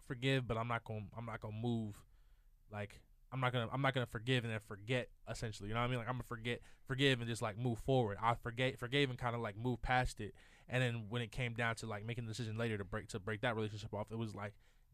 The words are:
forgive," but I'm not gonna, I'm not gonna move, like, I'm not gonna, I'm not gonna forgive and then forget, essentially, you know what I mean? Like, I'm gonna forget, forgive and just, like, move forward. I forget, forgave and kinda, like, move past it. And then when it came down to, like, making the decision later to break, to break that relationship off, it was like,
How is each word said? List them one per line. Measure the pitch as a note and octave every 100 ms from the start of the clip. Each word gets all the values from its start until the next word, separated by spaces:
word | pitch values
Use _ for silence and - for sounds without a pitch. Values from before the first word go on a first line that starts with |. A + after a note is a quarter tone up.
| -
forgive," | B2 C3+ C3 A#2+
but | A2+
I'm | A#2
not | A#2
gonna, | - G#2+ G2+ -
I'm | A#2
not | G#2+
gonna | A2+ G#2+
move, | A#2+ A#2 G#2+ - - - - - - - -
like, | G#2 G#2 - - - -
I'm | C3+
not | B2+
gonna, | B2 A2+
I'm | C3
not | C3+
gonna | C3 A#2+
forgive | A2+ A2+ B2+
and | A#2
then | A2 -
forget, | G2 G#2 B2+ - - -
essentially, | A2+ A#2 G#2+ G#2
you | A2+
know |
what | A#2+
I |
mean? | B2
Like, | A2+
I'm | B2
gonna | -
forget, | A#2 A#2 A#2+ - - -
forgive | C3 C#3 B2
and | A#2
just, | A#2
like, | A2+ G#2
move | B2+ A2+
forward. | - C3 G#2+ G2+
I | A#2 A#2+
forget, | A#2+ A#2 C3 -
forgave | A#2+ C#3+ C3+
and | A#2+
kinda, | B2 A#2+
like, | A2 G2+
move | B2 A#2
past | - B2+ B2 -
it. | G#2 - - - -
And | B2+
then | B2 A#2 G2+
when | A#2+
it | A2+
came | C3+ A#2+
down | A#2 A#2 A2+
to, | A2+
like, | G#2 A2
making | A#2 A2+
the |
decision | G#2+ A2+ G#2+
later | A#2 G#2
to |
break, | F#2 G#2+ -
to | A2
break | G2 G#2+
that | B2 A2
relationship | G#2+ G#2+ G#2+
off, | G2+ G#2+
it | A2+
was | A2 G2+
like, | G#2 - - - -